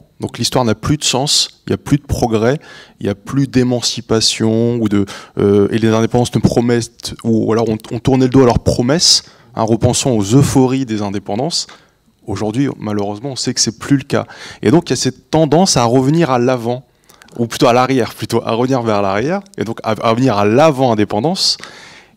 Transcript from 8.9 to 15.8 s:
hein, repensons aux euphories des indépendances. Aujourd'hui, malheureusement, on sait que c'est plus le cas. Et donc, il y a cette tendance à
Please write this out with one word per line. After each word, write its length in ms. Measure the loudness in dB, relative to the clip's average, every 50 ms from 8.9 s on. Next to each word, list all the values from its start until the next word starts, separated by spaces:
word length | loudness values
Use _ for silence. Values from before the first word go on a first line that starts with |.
| 0 2 2 2 2 0 -2 -8 -18 _ _ _ -6
hein, 80 | -4
repensons 500 | -2 0 0 2 2 0 0 0 0 0
aux 120 | 0 0 2 4 4
euphories 500 | 4 4 4 4 2 2 2 0 -2 -4
des 180 | -4 -6 -6 -6
indépendances. 640 | -6 -8 -8 -8 -6 -6 -6 -4 -4 -6 -6 -8 -10 -14 -20 _ _ _ _ _ _ _ _ _
Aujourd'hui, 440 | -8 -6 -6 -4 -4 -2 -2 -2 -4 -4 -6
malheureusement, 540 | -6 -6 -4 -4 -4 -4 -6 -8 -10 -10 -10
on 20 |
sait 180 | -6 -6 -4 -2
que 80 | -2
c'est 160 | -2 -2 -4
plus 200 | -6 -2 0 0
le 60 | 0 0
cas. 220 | 0 -2 -2 -2 -4 -10 -20 -20 -20 -10 -2 0
Et 80 | 2
donc, 180 | 2 2 2 0
il 20 |
y 20 | -2
a 20 |
cette 340 | -2 -2 -4 -4 -6 _ _
tendance 480 | 2 2 2 4 4 4 4 2 2
à 60 | 2